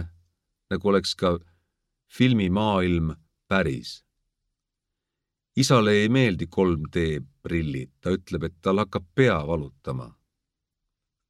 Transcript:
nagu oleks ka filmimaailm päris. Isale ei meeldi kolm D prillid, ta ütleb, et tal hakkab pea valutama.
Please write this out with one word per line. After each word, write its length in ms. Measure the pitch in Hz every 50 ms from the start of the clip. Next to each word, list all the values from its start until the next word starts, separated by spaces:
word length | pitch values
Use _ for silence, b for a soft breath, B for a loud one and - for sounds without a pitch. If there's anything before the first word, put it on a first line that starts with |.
| 85 82 - _ _ _ _ _ _ _ _ _ _ -
nagu 200 | 98 90 95 101
oleks 260 | 98 95 - - -
ka 220 | - 98 90 87 85 - _ _ _ _ _ _ _ _ _ _ _ _
filmimaailm 1040 | _ - - 127 131 123 107 98 90 90 101 107 110 101 95 90 90 87 85 82 80 80 - _ _ _ _ _ -
päris. 540 | 98 95 87 76 67 60 58 - - - _ _ _ _ _ _ _ _ _ _ _ _ _ _ _ _ _ _ _ _ _ _ _ _ _ _ _ _ _ _ -
Isale 340 | 123 131 - 143 120 107 104
ei 180 | 104 104 104 107
meeldi 380 | 123 135 127 113 90 82 85
kolm 380 | 85 - - 95 90 85 73 76 - -
D 260 | 90 82 80 78 71 67 - _ _
prillid, 500 | - - 85 82 80 76 67 67 65 - _ _
ta 120 | - 90 92
ütleb, 320 | 90 - - 90 80 80
et 80 | 80 - _
tal 180 | - 95 95 101
hakkab 260 | 107 - - - 92 - -
pea 240 | - 131 120 98 80 73
valutama. 600 | 76 85 80 71 67 - _ - 73 65 64 60 57 - _ _ _ _ _ _ _ _ _ _ _ _ _ _ _ _ _ _ _ _ _ _